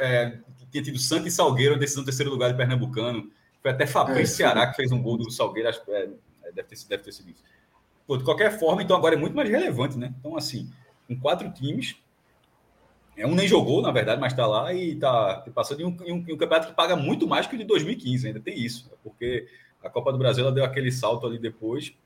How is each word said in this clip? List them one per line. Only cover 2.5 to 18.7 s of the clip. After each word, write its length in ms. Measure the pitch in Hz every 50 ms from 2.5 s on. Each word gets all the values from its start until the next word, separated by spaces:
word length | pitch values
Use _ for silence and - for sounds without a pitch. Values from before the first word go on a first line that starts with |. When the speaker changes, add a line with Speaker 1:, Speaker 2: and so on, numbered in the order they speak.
| 123
Speaker 1:
de 40 |
Pernambucano. 760 | 131 123 123 131 123 107 101 - 110 117 120 120 110 - - - _ _ _ _ _
Foi 120 | - 135 127
até 120 | 131 147
Fabrício 500 | - - 139 135 127 131 123 117 107 -
Speaker 2:
É, 20 |
Speaker 1:
Ceará 280 | - 175 131 - 110 123
Speaker 2:
sim. 40 | 123
Speaker 1:
que 60 | -
fez 160 | - 131 123 127
um 100 | 123 131
gol 160 | 113 120 -
do 100 | 117 110
Salgueiro. 400 | - - 120 101 95 107 117 117
Acho 160 | 113 - -
que 60 | -
é, 180 | 104 101 92 95 92 - _ _ _ _ -
é, 80 | 104 -
deve 160 | 92 92 -
ter 80 | 104
sido, 120 | - - 104
deve 140 | 101 98 -
ter 80 | 101 -
sido 180 | - - 87
isso. 120 | 82 _ _ _ _ _ _ _ _ _ _ _ _ _ _
Pô, 100 | - 139
de 60 | 127 -
qualquer 340 | 165 151 - 214 208 214 -
forma, 220 | 160 160 170 190 196
então 140 | - 185
agora 200 | 180 165 165 160
é 20 | 143
muito 160 | 156 - -
mais 140 | 285 277 208
relevante, 500 | 220 294 370 339 - 117 135 147 - 120
né? 160 | 123 - - -
Então, 160 | - - 330
assim, 340 | 311 - - 127 104 92 - - - _ _ _ _ _ -
com 100 | 123 127
quatro 320 | 127 147 175 180 - 175 -
times, 440 | - 131 135 - 247 - - - - _ _ _ _ _ _ _ _ _ _ _ _ _ _ _ _ _ _ _ _ _ _ -
é, 80 | 104 107
um 80 | 135 170
nem 120 | 180 196
jogou, 340 | 185 214 160 127 117 143 190 -
na 100 | 160 127
verdade, 280 | 120 107 104 117 135
mas 120 | 135 120 127
tá 120 | 127 117
lá 260 | 107 107 110 135 165 180
e 220 | 180 180 165 147
tá 480 | - 143 135 123 117 107 98 95 - - 123 123
passando 280 | 120 113 - 143 147 170
em 20 |
um, 120 | 180 175 175 180
em 80 | 170 170
um, 40 | 170 170
em 60 | 165 156
um 40 |
campeonato 300 | 147 165 160 160 160 160
que 80 | - -
paga 220 | - 165 170 180
muito 320 | 156 135 165 247 - - -
mais 180 | 139 156 -
que 80 | - 277
o 40 | 226
de 40 | 208
dois 200 | 202 214 160 151
mil 80 | 175 247
e 40 |
quinze, 300 | 254 - 127 127 123 127
ainda 140 | 110 107 -
tem 180 | - - - -
isso, 300 | 117 117